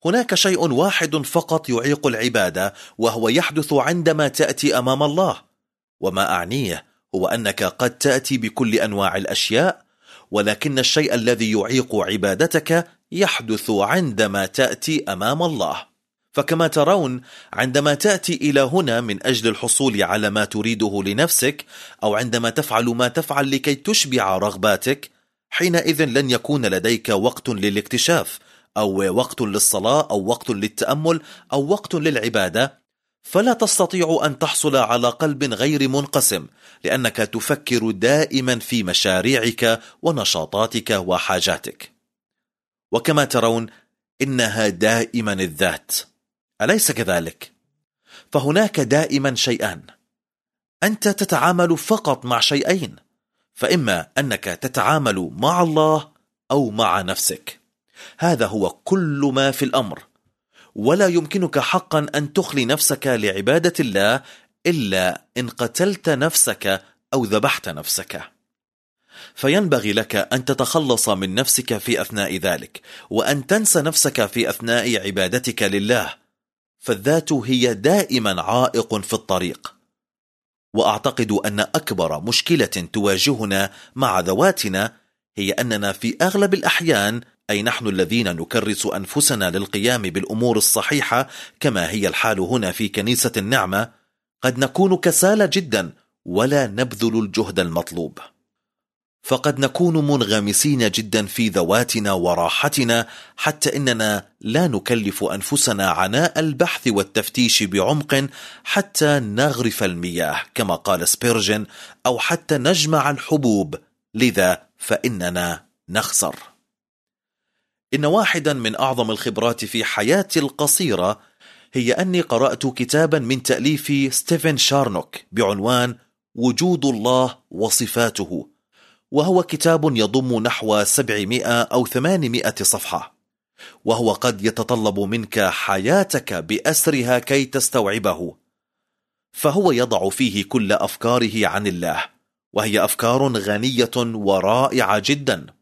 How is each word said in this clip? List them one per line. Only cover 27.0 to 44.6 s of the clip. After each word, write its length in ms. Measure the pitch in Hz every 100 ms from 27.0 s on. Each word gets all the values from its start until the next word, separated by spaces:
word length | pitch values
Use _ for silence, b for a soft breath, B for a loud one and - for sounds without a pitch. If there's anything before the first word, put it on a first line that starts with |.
| -
وقت 400 | 104 113 120 -
للاكتشاف، 920 | 110 101 101 101 123 - 170 101 - b b b -
أو 380 | 107 95 98 95
وقت 260 | 127 -
للصلاة، 680 | 113 101 - 104 104 143 151
أو 140 | 104 95
وقت 240 | 120 -
للتأمل، 720 | 107 107 - - 139 160 165 B B B
أو 140 | 139 139
وقت 280 | 170 - 175
للعبادة، 840 | 156 131 110 110 95 87 135 - _ _ _ _
فلا 300 | - 180 233
تستطيع 680 | 233 220 - 185 185 165 165 151
أن 140 | 135
تحصل 360 | 156 - 156 135
على 340 | 110 120 120
قلب 340 | 117 160 139
غير 460 | 139 110 135 147 135
منقسم، 580 | 135 139 - - 92 69 b b b
لأنك 320 | - 127 120 -
تفكر 760 | 107 113 - 147 - 120 110
دائماً 680 | 98 113 147 156 131 127 120
في 240 | - 120
مشاريعك 1000 | 95 87 104 92 104 131 113 113 117 113 B B
ونشاطاتك 880 | - 151 98 87 80 98 110 117 -
وحاجاتك. 1000 | 104 90 90 - 95 87 82 - - - _ _ _ _ _ _ _ _ _ _
وكما 340 | 117 - 151 135
ترون، 420 | 127 113 117 113 b b _ _ _
إنها 460 | 139 127 113 104